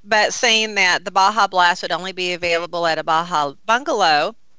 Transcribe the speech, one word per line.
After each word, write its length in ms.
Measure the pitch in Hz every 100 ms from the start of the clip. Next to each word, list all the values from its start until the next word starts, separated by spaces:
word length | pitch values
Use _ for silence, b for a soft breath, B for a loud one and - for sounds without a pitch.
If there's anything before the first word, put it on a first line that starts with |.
But 300 | 202 214 208
saying 400 | - 240 220 220
that 320 | 202 185 160 196
the 40 |
Baja 360 | 190 190 220 196
Blast 340 | 185 175 180
would 100 | 170
only 220 | 165 185
be 220 | 185 180
available 520 | 175 175 165 175 170 170
at 120 | 156
a 40 |
Baja 520 | 151 160 175 165 143 -
Bungalow 720 | - 233 302 240 175 147 175 - -